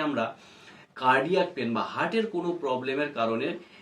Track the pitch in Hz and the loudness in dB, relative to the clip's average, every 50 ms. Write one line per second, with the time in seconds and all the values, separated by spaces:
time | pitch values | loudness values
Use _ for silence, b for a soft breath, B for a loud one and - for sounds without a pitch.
0 | 151 147 131 113 113 117 - B B B B B B B B B B B B - | -2 0 0 0 -2 -2 -4 B B B B B B B B B B B B 0
1 | 131 127 131 131 139 170 190 180 180 - - 139 117 117 117 107 98 - - 127 | 4 4 6 6 4 4 2 2 2 0 -2 -4 -2 0 0 0 -2 -2 -2 -2
2 | 160 - 220 226 214 - - 170 170 170 156 - 143 131 127 123 127 135 135 143 | -2 0 0 0 0 0 -2 -2 -2 -2 -2 -2 -2 -2 -2 -2 -2 -2 -2 0
3 | 147 143 - 117 113 113 113 117 135 170 - - B B B B | -2 -2 0 0 0 0 0 0 0 -2 -4 -6 B B B B